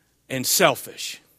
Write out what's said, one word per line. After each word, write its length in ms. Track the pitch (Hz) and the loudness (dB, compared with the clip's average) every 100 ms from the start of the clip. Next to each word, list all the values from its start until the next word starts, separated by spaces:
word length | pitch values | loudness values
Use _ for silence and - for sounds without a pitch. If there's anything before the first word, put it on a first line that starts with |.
| _ _ - | _ _ -8
and 180 | 131 123 | -6 -2
selfish. 760 | - 170 120 - - - - _ | 4 4 4 -4 -12 -12 -12 _